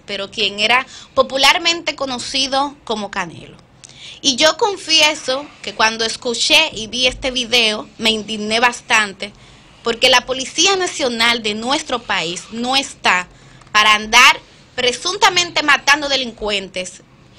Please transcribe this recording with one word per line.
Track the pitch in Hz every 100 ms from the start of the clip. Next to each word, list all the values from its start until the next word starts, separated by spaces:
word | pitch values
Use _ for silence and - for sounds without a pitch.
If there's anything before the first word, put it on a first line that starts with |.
| -
pero | 196 196
quien | 220 202 202
era | 214 247 262 - -
popularmente | 269 226 269 269 349 339 339 330 302
conocido | 269 247 - 269 269 269 285 285 -
como | 214 202
Canelo. | 196 170 143 - - _ _ - - - -
Y | 277 240
yo | 311 320
confieso | 427 381 311 320 302 311 - 269 302 -
que | 208 202
cuando | 220 220 226
escuché | - 247 233 - 302 320
y | 196 214
vi | 240 254
este | 254 269
video | 254 226 240 220 214 - -
me | 226
indigné | 220 202 214 214 226
bastante, | 247 240 - 226 202 185 202 - - - - -
porque | 233 226 254
la | 247 247
Policía | 262 247 - 381 381
Nacional | 359 - 269 233 233 240
de | 214
nuestro | 214 233 302 302 247
país | - 196 165 180 -
no | 220 247 269
está | 277 - 226 180 180 - - - -
para | 214 214 214
andar | 214 233 277 320 - - -
presuntamente | - 247 247 349 403 427 359 349 339
matando | 302 269 277 294 285
delincuentes, | 269 240 220 208 202 190 185 185 - _ _ -